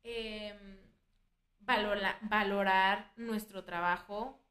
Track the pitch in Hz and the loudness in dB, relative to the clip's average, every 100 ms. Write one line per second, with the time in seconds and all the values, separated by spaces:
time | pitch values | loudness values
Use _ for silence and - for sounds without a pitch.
0 | 226 233 220 214 208 208 196 196 - _ | -8 -8 -6 -6 -8 -12 -16 -20 -20 _
1 | _ _ _ _ _ _ 208 233 208 202 | _ _ _ _ _ _ 0 2 2 0
2 | 190 - 214 214 202 202 196 190 190 208 | 0 -2 0 2 2 2 4 6 4 2
3 | 214 - 226 214 214 196 185 175 175 180 | -2 -12 -4 -4 -4 -12 -8 -2 2 0
4 | - 202 240 - _ | -2 -6 -6 -10 _